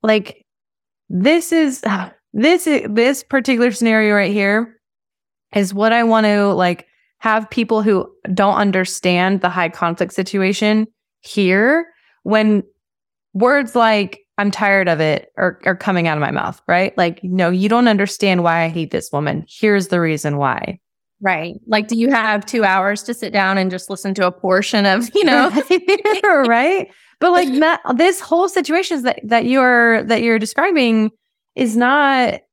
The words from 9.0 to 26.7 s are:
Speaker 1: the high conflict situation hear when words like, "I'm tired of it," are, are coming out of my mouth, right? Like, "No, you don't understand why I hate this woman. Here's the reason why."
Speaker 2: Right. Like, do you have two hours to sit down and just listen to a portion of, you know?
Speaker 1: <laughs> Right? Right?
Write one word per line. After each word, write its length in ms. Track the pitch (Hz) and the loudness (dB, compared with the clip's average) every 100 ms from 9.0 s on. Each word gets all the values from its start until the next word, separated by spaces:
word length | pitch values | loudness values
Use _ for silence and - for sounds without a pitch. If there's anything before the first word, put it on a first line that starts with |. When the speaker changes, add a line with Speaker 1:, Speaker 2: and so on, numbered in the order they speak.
| 185 180 185 196 | 0 0 0 0
Speaker 1:
the 80 | 180 | -2
high 220 | 175 170 | -2 -4
conflict 420 | - 170 165 180 | -2 -6 -4 -6
situation 760 | - 190 202 190 196 214 214 220 _ _ _ | -4 -4 -2 -2 0 0 0 -2 _ _ _
hear 680 | - - 190 185 226 311 330 _ _ _ | -10 -2 2 2 2 0 -2 _ _ _
when 400 | - 214 214 208 - _ _ _ _ _ _ | -2 0 2 0 -2 _ _ _ _ _ _
words 420 | 185 240 285 247 | -2 2 2 0
like, 460 | 247 226 214 190 - _ - | 0 2 2 -2 -8 _ -4
"I'm 140 | 202 | -4
tired 380 | - 208 196 180 | -2 0 0 0
of 120 | 160 | 0
it," 300 | 156 151 - - | 0 -2 -6 -4
are, 200 | 185 170 | -4 -2
are 100 | - 185 | -4 -4
coming 300 | - 185 170 | -2 -2 0
out 120 | 151 | -2
of 20 | |
my 120 | 143 | -2
mouth, 280 | - - - - | -2 -6 -8 -2
right? 240 | 175 190 - | 0 0 0
Like, 220 | 175 170 | -2 -2
"No, 240 | 180 185 175 | -6 -2 0
you 220 | 180 202 | 0 0
don't 180 | 233 247 | 2 2
understand 540 | 208 196 - 202 180 | 2 -2 -2 0 2
why 200 | 170 165 | 2 0
I 40 | 165 | -2
hate 220 | 165 156 | -4 -6
this 180 | 160 - | -6 -6
woman. 360 | 147 151 156 160 | -6 -4 -6 -10
Here's 400 | - 220 202 180 | -2 0 2 0
the 140 | 175 | -2
reason 340 | 165 151 151 143 | 0 -2 -4 -2
why." 440 | 139 - - 180 _ _ _ _ | -2 -2 -6 -12 _ _ _ _
Speaker 2:
Right. 320 | 196 175 170 - - | -4 -4 -6 -14 -4
Like, 220 | 214 214 | -2 -2
do 80 | 233 | -2
you 140 | 233 | 0
have 340 | 262 220 208 | 0 0 -4
two 180 | 202 240 | -4 -2
hours 400 | 208 190 190 202 | 0 2 0 -4
to 100 | - | -8
sit 180 | 240 202 | -10 -4
down 240 | 202 190 196 | -2 0 0
and 140 | 185 | -2
just 180 | 185 - | -4 -10
listen 240 | 190 202 | -10 -6
to 120 | 190 185 | -2 -2
a 60 | |
portion 520 | 180 190 185 202 220 | -2 0 0 0 0
of, 240 | 202 190 240 | 2 0 0
you 100 | 403 | 0
know? 240 | 349 247 262 | 2 4 2
Speaker 1:
<laughs> 200 | 240 - | 0 0
Right? 760 | 370 359 403 415 403 415 330 254 | -2 2 0 0 0 2 2 2
Right? 440 | 233 277 | 2 2